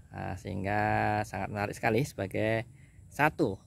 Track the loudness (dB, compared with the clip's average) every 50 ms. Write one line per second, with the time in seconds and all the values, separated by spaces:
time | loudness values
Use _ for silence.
0 | -18 -14 -10 -8 -6 -6 -6 -6 -6 -6 -6 -4 -2 0 2 2 4 4 4 2
1 | 2 2 2 0 -2 -2 -4 -6 -4 -4 -2 -2 -2 -2 -2 0 2 2 4 4
2 | 2 0 -2 -4 -4 -2 -2 0 0 2 2 0 -2 -4 -10 -20 -20 -20 -20 -20
3 | -20 -6 0 2 2 2 2 2 0 0 -2 -4 -10